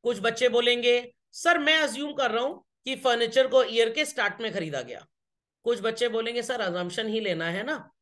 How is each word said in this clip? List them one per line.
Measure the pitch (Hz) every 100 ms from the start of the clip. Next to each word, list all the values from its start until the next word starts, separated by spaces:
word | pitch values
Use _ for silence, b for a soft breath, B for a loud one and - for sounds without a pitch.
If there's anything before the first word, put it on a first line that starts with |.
कुछ | 240 208
बच्चे | 220 226 247
बोलेंगे, | 233 240 240 240 240 240 _ _
"सर, | - 339 339
मैं | 294 320
अज्यूम | 294 233 294
कर | 294 247
रहा | 226
हूं | 262 -
कि | _ _ 254 262
फर्नीचर | 254 233 226 254 262
को | 262
ईयर | 226 226 226
के | 226 302
स्टार्ट | - 202 -
में | 220
खरीदा | 196 160 139
गया।" | 123 113 - _ _ _ _ _
कुछ | 233 233
बच्चे | 220 226 240
बोलेंगे, | 220 226 240
"सर, | 233 247
अजम्पशन | 190 180 175 175 220
ही | 220
लेना | 208 165 165
है | 180
ना | 240 302 - _